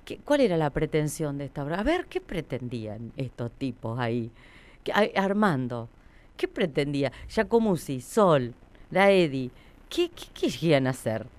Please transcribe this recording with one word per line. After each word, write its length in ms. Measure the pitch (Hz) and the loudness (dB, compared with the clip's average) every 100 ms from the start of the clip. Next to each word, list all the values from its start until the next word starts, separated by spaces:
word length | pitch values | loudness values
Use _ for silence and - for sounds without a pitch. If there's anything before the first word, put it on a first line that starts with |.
"¿Qué, 140 | - - | -16 -12
cuál 240 | - 285 | 0 2
era 160 | 247 165 | 4 2
la 100 | 151 | 0
pretensión 680 | 143 151 156 151 - 156 143 | 0 0 0 -2 -2 -4 -4
de 80 | 143 | -8
esta 180 | - | -8
obra? 160 | 143 175 | -6 -2
A 20 | |
ver, 220 | 226 359 - | 0 0 -2
¿qué 120 | 370 | -8
pretendían 920 | - 180 - 123 120 120 107 107 117 - | -6 -8 -6 -6 -6 -8 -8 -10 -10 -8
estos 360 | 127 - 120 | -8 -6 -8
tipos 460 | - 135 120 117 120 | -6 -8 -6 -6 -4
ahí? 320 | 120 120 113 - - - - - | -2 -2 -4 -10 -20 -20 -20 -14
¿Qué, 80 | - | -4
a-, 320 | 196 214 - | 0 2 2
Armando, 640 | 196 202 214 139 127 120 117 - - - - - | 0 2 2 2 -2 -6 -10 -14 -20 -20 -20 -8
qué 100 | 359 | -6
pretendía? 640 | - 185 135 143 143 135 - - | -2 -2 0 -2 0 -2 -4 -8
Giacomuzzi, 760 | - 202 233 220 175 - 131 | -2 2 2 2 0 -2 -8
Sol, 500 | - - 196 147 120 123 - - - | -4 4 6 6 2 -8 -20 -20 -4
la 200 | 175 196 | 4 6
Edi, 400 | 196 165 135 123 - - - - | 6 4 0 -6 -10 -20 -20 -10
¿qué, 220 | - 349 | -2 -2
qué, 160 | - - | -4 -18
qué 180 | - 311 | -4 -4
querían 340 | - 165 143 131 | 0 2 4 2
hacer? 400 | 127 - 110 - | -2 -2 -4 -6